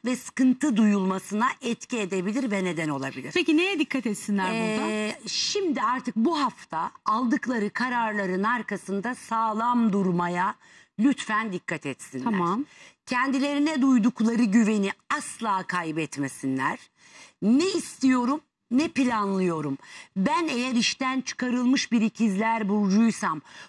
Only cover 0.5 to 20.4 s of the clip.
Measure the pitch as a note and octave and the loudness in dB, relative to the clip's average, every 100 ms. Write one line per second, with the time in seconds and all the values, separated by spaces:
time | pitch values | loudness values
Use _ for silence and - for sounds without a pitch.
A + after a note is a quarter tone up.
0.5 | B3+ D4+ G#3+ G#3+ G3+ F#3+ F#3+ - G#3 B3+ | 4 2 4 4 4 2 -2 -4 -2 -2
1.5 | - B3 A#3 - B3 G3 F#3+ F#3 A3 B3+ | -2 -6 -6 -6 -6 -4 -2 -2 -2 -2
2.5 | G3+ F#3 E3 D#3 C#3 C3+ C3+ C3+ F4+ D#4 | -2 -2 -2 -4 -4 -6 -8 -4 -2 2
3.5 | D#4 F#4 F4+ D#4 C4+ A#3 G#3 - G3+ F#3 | 2 2 0 -2 -2 -4 -4 -2 -2 0
4.5 | A3+ A3 G#3+ G#3+ G#3+ G#3+ - - - - | -2 -2 -2 -2 -2 -4 -6 -8 -4 -2
5.5 | G#4 F#4 C4 A3 B3+ B3+ A3 A3+ D4+ C4 | -2 -2 0 0 -2 -2 0 2 2 -2
6.5 | - - D#3+ E3+ - - A3 B3+ C4+ A3 | -4 -10 -6 -6 -6 -2 0 2 0 0
7.5 | B3 G#3 - B3 B3 A3+ G#3 G3 F#3 G#3 | -2 -2 -2 -2 -2 -2 -2 -2 0 0
8.5 | A#3+ A3 G3 - G3 A3 B3 - A3+ A3+ | -2 -4 -8 -6 -4 -4 -8 -4 -2 0
9.5 | G#3+ A#3 A#3+ A3+ G3 F#3 F3 F3 F3 F#3+ | 0 2 4 4 4 2 2 0 0 -2
10.5 | - - - _ - A#3+ C4 - G#3+ A3+ | -4 -16 -20 _ 0 2 2 -2 -2 -2
11.5 | F3+ - D#3+ D3+ B2+ - - A#3+ G3 E3+ | -6 -6 -6 -6 -10 -10 -6 -2 0 0
12.5 | G#3 D4 - - _ - B3 C4 C4 C#4+ | -2 -6 -12 -20 _ -4 -2 0 0 0
13.5 | C#4+ D4 D4+ C4+ B3+ A3 - A3+ A#3 A3+ | 0 0 2 4 6 4 2 2 2 4
14.5 | G#3 G#3+ G#3+ G3 - - D4 - - A3+ | 4 4 2 0 -4 -6 -6 -6 -6 -2
15.5 | F#3+ F3+ F3+ E3 D#3 D#3 - C#3 - C#3 | -2 -2 -4 -4 -4 -4 -4 -6 -6 -4
16.5 | C3 C3+ - - _ - - - - G3 | -2 -2 -4 -14 _ -20 -20 -20 -2 2
17.5 | C4 F#4 F4+ - - C4 B3+ A#3+ D4+ _ | 4 4 0 -4 0 2 4 2 -2 _
18.5 | _ - B3 D#4+ - B3+ A3+ G3+ F#3+ F#3 | _ -2 0 0 0 0 2 0 2 0
19.5 | D#3+ D3 C3+ - - - F#3+ F#3+ D#4+ | 0 -2 -6 -10 -20 -10 -2 0 2